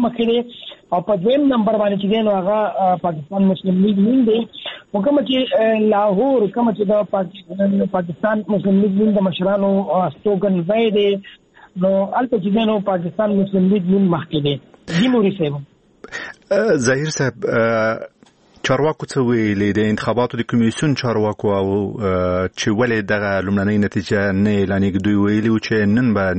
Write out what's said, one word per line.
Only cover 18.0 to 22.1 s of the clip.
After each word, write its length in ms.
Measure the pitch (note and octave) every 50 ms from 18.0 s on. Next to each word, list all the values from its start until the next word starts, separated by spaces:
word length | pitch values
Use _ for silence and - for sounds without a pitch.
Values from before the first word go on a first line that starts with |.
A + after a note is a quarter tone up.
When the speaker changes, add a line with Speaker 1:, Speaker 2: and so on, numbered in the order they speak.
| - - _ _ - _ _ _ _ _ _ - -
Speaker 2:
چارواکو 400 | - C3 C3 C#3+ D#3 D3+ - D3+
څه 140 | - - C#3 B2+
ویلي؟ 400 | A#2+ A#2+ A2+ A2 G#2 G#2 G2 G#2 G#2 F#2+ G#2+
د 60 | G#2+ G#2+
انتخاباتو 500 | G#2+ G2+ - A#2+ G#2+ A#2 B2 A#2+ - A#2
د 80 | A#2 - -
کمیسیون 420 | A#2+ A2+ A2+ - - - D#3 C3 -
چارواکو 500 | - A#2+ A2 G#2+ G#2+ G#2+ G2+ - - G#2+ G2+
او، 100 | G2 G2 G2 G2 G#2 G2+ G2+ G#2+ A2 G#2 F#2+